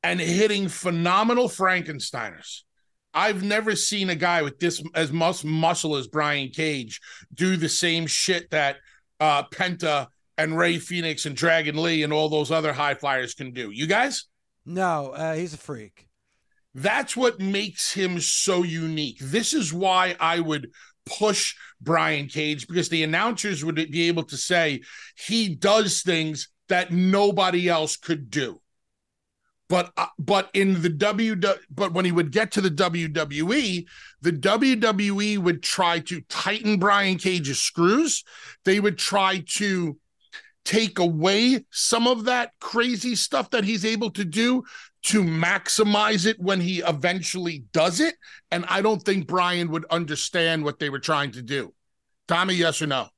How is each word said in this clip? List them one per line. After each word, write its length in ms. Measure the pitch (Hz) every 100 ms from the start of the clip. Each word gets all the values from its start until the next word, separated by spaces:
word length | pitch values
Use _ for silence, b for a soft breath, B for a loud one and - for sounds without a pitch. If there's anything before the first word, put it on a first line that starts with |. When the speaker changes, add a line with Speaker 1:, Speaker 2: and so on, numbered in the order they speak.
Speaker 1:
and 200 | 175 180
hitting 480 | 165 175 208 202 196
phenomenal 800 | - 180 170 170 185 220 240 240
Frankensteiners, 1120 | - 190 180 156 143 - 127 110 80 - - _ _ _ _ _
I've 300 | 160 208 202
never 320 | 196 208 214 208
seen 340 | - 208 190
a 60 | 165
guy 280 | 175 170
with 160 | 143 135
this, 220 | 175 165 160 -
as 160 | 160
much 320 | 160 165 185
muscle 540 | 151 156 165 175 160 143
as 100 | 123
Brian 420 | 151 147 143 131
Cage, 500 | 113 156 143 113 - B B B
do 240 | - 185 185
the 100 | 156
same 400 | - 175 165 160
shit 420 | - - 175 170
that, 260 | 156 143 139 b b _ _
uh, 240 | 156 143 -
Penta 580 | - 185 165 165 147 127 _ _ -
and 200 | 156 160
Rey 220 | 175 170
Fenix 460 | 170 175 165 151 156
and 100 | 135
Dragon 400 | 170 165 151 151
Lee 280 | 170 160
and 100 | 151
all 160 | 151 156
those 200 | 151 143
other 220 | 160 151
high 220 | 135 147
flyers 400 | 139 143 131 120
can 180 | - 131
do. 200 | 123 110
You 160 | 107 160
guys? 360 | 202 269 - - _ _ _ -
Speaker 2:
No, 440 | 175 185 160 139
uh, 240 | 139 160 160
he's 180 | 175
a 40 | 151
freak. 500 | - 127 104 _ _ _ _ _ _ _ _ 131
Speaker 1:
That's 420 | 170 233 269 240
what 220 | 247 226
makes 520 | 190 196 208 - -
him 280 | 202 185 175
so 440 | - - - 180
unique. 540 | 175 165 160 156 147 -
This 340 | 135 190 226
is 200 | 302 175
why 420 | 170 190 185 185 175
I 200 | 165 170
would 300 | 160 151 - B B _ -
push 500 | - 214 202 - - B B
Brian 460 | 131 165 160 151 143
Cage, 400 | 156 151 151 -
because 220 | 170 170
the 140 | 165
announcers 640 | 156 165 220 226 208 165 160
would 100 | 156
be 320 | 160 156 170
able 160 | 170
to 140 | 151 135
say 440 | - 175 160 131 B B B -
he 400 | - 226 208 147
does 480 | 196 214 208 -
things 460 | 185 165 156 147 - _ _
that 240 | 180 180
nobody 760 | 175 185 196 202 190 185 180 175
else 300 | 165 156 -
could 320 | - 156 123
do. 320 | 143 135 - _ _ _ _ _ _ _ _ _ _ _
But, 220 | 180 175 -
uh, 100 | - -
but 320 | 139 196 190
in 280 | 196 196 185
the 80 | 170
W, 460 | 151 202 202 226 208 202 190 -
but 220 | 139 190
when 120 | 170 185
he 60 |
would 200 | 175 160
get 200 | 185 190
to 100 | -
the 80 | 190
W 380 | 147 180 170 165
W 460 | 156 151 143 170
E, 340 | 269 233 180 170 B B B
the 100 | 175
W 440 | 160 190 220 262 247
W 460 | 226 196 202 196
E 160 | 208 208
would 260 | 175 165
try 360 | - - 175 170
to 220 | 170 175
tighten 560 | - - - 214 214 208
Brian 400 | 196 202 196 185
Cage's 440 | 190 180 139 131
screws. 640 | - - 170 240 320 - - B B B -
They 140 | 202
would 180 | 208 175
try 460 | - 196 190 190 - -
to 420 | 208 185 170 143 _ _ _ B B _ -
take 340 | 214 226 196
away 680 | 175 156 180 202 240 254 -
some 340 | - - 233 240
of 200 | 247 220
that 260 | 247 - _
crazy 560 | - 226 240 233 247 226
stuff 340 | - 269 -
that 120 | 240
he's 220 | 196 220 214
able 260 | 220 220
to 140 | 170 190
do 380 | 180 240 254 254 B B _
to 220 | - 214
maximize 1000 | 175 160 170 196 - - 208 208 214 214 190
it 140 | 214
when 200 | 180 190
he 200 | 175 180
eventually 840 | 165 151 175 185 160 185 175 156 113
does 280 | 165 165 175
it. 140 | 320 - B B _
And 140 | 175 175
I 140 | 190
don't 200 | 208 208
think 260 | 202 196 147
Brian 420 | 180 180 175 170
would 140 | 160 160
understand 760 | 165 165 151 - 180 165 160
what 140 | 147 -
they 100 | 147
were 100 | 139
trying 320 | - 151 143
to 100 | 117
do. 320 | 117 139 101 _ _ _ _ _ -
Tommy, 280 | 170 190 185
yes 260 | 165 151
or 60 | 156
no? 200 | 135 107